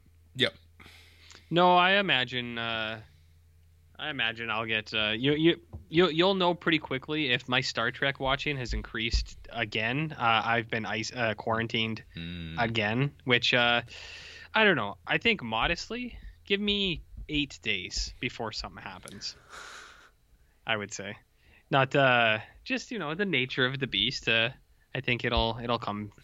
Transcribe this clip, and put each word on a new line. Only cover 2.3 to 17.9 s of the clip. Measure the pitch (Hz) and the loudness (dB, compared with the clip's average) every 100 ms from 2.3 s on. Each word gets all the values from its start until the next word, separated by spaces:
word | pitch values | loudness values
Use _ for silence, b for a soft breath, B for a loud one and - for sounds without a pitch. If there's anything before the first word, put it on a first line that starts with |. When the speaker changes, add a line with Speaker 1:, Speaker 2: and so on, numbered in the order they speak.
| 127 120 117 | -4 -6 -6
Speaker 2:
uh, | 117 113 110 110 - b b b _ _ - _ _ - | -4 -2 -4 -6 -12 b b b _ _ -20 _ _ -10
I | 151 | -6
imagine | 139 113 113 117 | -2 -2 -2 -4
I'll | 110 | -2
get, | 113 110 - | 0 -2 0
uh, | 110 107 | 0 0
you, | 113 135 | 2 2
you, | 147 165 - - - - | 4 4 2 -4 -18 -2
you, | 160 180 | 2 4
you'll | 160 190 | 4 4
know | 190 180 | 4 2
pretty | 170 175 156 | 2 2 0
quickly | - 131 - 156 135 | 0 -6 -4 -2 0
if | 123 - | 0 2
my | 127 | 0
Star | 131 - 117 | 0 0 -2
Trek | - 139 - | 0 -2 0
watching | 131 139 151 139 | 0 0 -2 -4
has | 113 | -4
increased | 110 - 113 113 - - - - | -6 -6 -4 0 0 -2 -10 -10
again. | 117 110 110 110 135 160 151 | -6 -4 -2 0 -2 -4 0
Uh, | 120 110 | 4 4
I've | 110 117 113 | 4 0 0
been | 117 104 | -4 -4
ice-, | 110 110 | -4 -4
uh, | 127 113 | -2 -2
quarantined | 104 117 110 113 117 113 107 - | -2 -2 -2 0 -2 -2 -4 -10
Speaker 1:
Hmm. | 82 85 85 82 - | -12 -10 -8 -6 -2
Speaker 2:
again, | 117 113 104 117 143 - | -2 0 0 0 -2 -2
which, | 127 120 - | 0 2 4
uh, | 127 120 120 120 B B B B B B | 4 4 4 0 B B B B B B
I | 214 | 4
don't | 214 147 | 4 4
know. | 101 - - | 0 -6 -4
I | 151 | 0
think | 226 180 | 0 0
modestly, | 117 113 147 170 - 233 247 - b b - | -2 0 0 -2 -6 -8 -8 -10 b b -4
give | 202 | -2
me | 208 202 196 151 - - - | 0 0 0 -4 -10 -16 -4
eight | 151 139 - | -2 -2 -4
days | 113 98 95 | -4 -4 -4